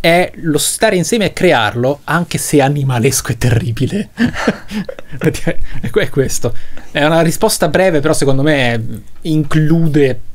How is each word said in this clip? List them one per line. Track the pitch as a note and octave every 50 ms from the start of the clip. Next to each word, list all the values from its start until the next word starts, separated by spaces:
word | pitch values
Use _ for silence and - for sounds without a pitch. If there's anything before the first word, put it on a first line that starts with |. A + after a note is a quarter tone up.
è | - E3+ E3 F3 F3+ - -
lo | - - E3 D3
stare | D3 - - - - - A3 G#3+
insieme | F3+ E3 - - A#3 G3+
e | D#3+ -
crearlo, | - - F3+ D#3 A#2+ A2 G#2 A2 A#2+ A#2+ C3 C#3+ - -
anche | - D3 E3+ F3 - -
se | - - - - D3
animalesco | C3 C3+ D3 D3 C#3 C3+ C3 A#2+ A2 C3+ B2+ - - -
e | A#2
terribile. | - - A#2+ A2+ A2+ - A#2+ A2+ - C3 - - G3+ G#3 - -
<laughs> | - A#3 B3 - - - - - - - - G#3 G#3+ F3+ - - - - - - C3+ - E3 - - - E3 - - - - - -
È | - B2+
que-, | - G#3 F#3+
è | -
questo. | - D3 C3 - - - - D3+ - - - - - - - -
È | - D3+ C#3+
una | D3+ E3 E3
risposta | E3 E3 D#3+ - G#3+ G#3+ - - -
breve, | D#3+ D3 F3 F#3 F#3+ E3 D3
però | C#3 D3+ D3+
secondo | - D#3 C#3 C3+ C3+
me | C#3 D#3 D#3 C#3 B2+ A#2+ A#2 A#2 A2+ B2 A#2 G2+ - - - -
include | - F3 D#3 D#3 D3+ D3 - D#3 D#3 D3+ E3 E3 E3 D#3 C#3+ D3+ C#3+ C3 B2+ - - - -